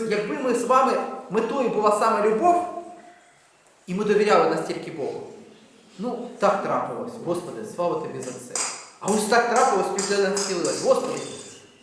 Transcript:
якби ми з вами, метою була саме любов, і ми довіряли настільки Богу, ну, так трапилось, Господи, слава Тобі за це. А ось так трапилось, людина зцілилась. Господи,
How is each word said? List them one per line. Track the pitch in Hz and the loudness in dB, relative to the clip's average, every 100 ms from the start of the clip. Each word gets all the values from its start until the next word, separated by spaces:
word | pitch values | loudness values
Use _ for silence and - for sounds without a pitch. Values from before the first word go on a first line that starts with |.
| 226 | 0
якби | 180 - 294 | -2 -2 -2
ми | 254 | 0
з | 214 | 0
вами, | - 262 269 - - - - | 4 4 4 2 -2 -8 -4
метою | 190 226 277 233 | -2 -2 0 0
була | 202 208 214 | 2 2 4
саме | 233 208 214 | 2 2 2
любов, | 220 349 349 - - - - - - _ _ _ _ _ _ - | 4 4 4 0 -8 -14 -18 -20 -20 _ _ _ _ _ _ -8
і | |
ми | 185 | -2
довіряли | 208 202 208 185 160 | 2 4 6 6 4
настільки | 160 160 - - | 2 -2 -6 -8
Богу, | - - - - - - - - - - - | -6 -6 -6 -10 -16 -20 -20 -20 -20 -20 -8
ну, | 233 240 247 - | -6 -6 -8 0
так | 202 - | 2 2
трапилось, | 139 127 - 117 120 - - | 0 -2 -2 -6 -8 -8 -4
Господи, | 175 - - - - | -4 -4 -10 -10 -2
слава | 175 - | -2 -2
Тобі | 139 131 | -6 -8
за | 127 | -10
це. | - - - - - - - | -12 -8 -6 -6 -8 -16 -8
А | 180 | 0
ось | 214 208 | 0 4
так | 233 233 240 | 4 4 4
трапилось, | 269 196 175 190 196 | 4 4 0 -2 0
людина | 202 190 196 | 2 2 0
зцілилась. | - 185 151 - | -2 -2 -2 0
Господи, | 185 262 - - - - - - - - | 2 2 2 -6 -8 -12 -16 -20 -20 -20